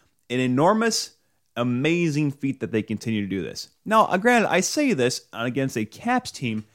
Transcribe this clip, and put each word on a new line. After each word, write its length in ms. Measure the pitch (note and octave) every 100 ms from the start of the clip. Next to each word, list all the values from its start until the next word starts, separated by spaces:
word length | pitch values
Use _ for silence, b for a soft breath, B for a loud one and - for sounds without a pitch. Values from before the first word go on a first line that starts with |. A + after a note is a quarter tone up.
| _ _ -
an 100 | B2
enormous, 720 | B2+ B2+ E3+ A3 A3+ A3 - _ _ _ _ A#2
amazing 760 | B2 B2 D3+ F3 E3+ C#3+ D3
feat 280 | C#3 C#3 B2+
that 140 | -
they 80 | A2
continue 400 | G2+ G#2+ A#2 G#2+
to 60 | G2+
do 140 | G2
this. 280 | B1+ - - _ -
Now, 220 | A3 F#3
uh, 100 | F#3+
granted, 320 | A#3+ A#3+ F#3+
I 100 | F3+
say 320 | F3+ D4+ C#4
this 360 | D#3 B2 - -
against 460 | A2 B2 C3 C3+ A2+
a 80 | G#2+
Caps 460 | - A#3 B3 -
team 340 | - B2+ A2 -